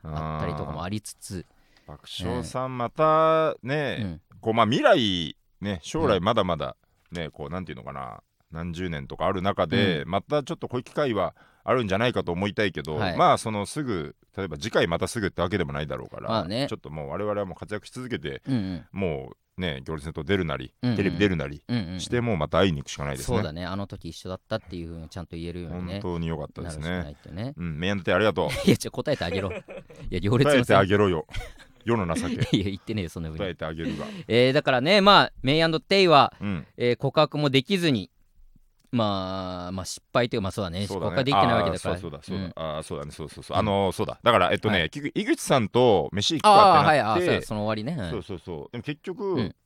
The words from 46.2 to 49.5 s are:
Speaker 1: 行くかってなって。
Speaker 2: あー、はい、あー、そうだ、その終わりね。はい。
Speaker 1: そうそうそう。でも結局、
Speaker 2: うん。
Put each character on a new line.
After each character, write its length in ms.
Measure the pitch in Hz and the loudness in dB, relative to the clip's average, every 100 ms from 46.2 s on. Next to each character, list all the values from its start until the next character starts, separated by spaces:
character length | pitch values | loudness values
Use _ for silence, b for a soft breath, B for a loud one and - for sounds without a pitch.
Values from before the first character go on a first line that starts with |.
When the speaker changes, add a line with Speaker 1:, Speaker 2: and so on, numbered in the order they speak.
| 104 160 | -2 4
Speaker 1:
行 60 | |
く 20 | |
か 80 | 214 | 8
っ 20 | |
て 100 | 202 | 10
な 180 | 208 160 | 10 8
っ 20 | |
て。 0 | |
Speaker 2:
あ 0 | |
ー、 20 | 147 | 8
は 100 | 151 | 4
い、 40 | |
あ 140 | 107 110 | 4 2
ー、 100 | 180 | 2
そ 60 | |
う 40 | 104 | 0
だ、 20 | |
そ 120 | - 107 | -2 -4
の 100 | 107 | -2
終 20 | |
わ 80 | 110 | -2
り 80 | |
ね。 180 | 110 165 | -4 -6
は 60 | 87 | -4
い。 20 | |
Speaker 1:
そ 60 | 95 | -6
う 40 | |
そ 120 | 85 92 | -8 -12
う 40 | |
そ 300 | - 80 69 | -8 -10 -10
う。 20 | |
で 60 | 120 | -10
も 60 | |
結 180 | 110 151 | -8 -8
局、 320 | - 185 202 | -10 -6 -2
Speaker 2:
う 80 | 170 | -2
ん。 140 | 98 | -2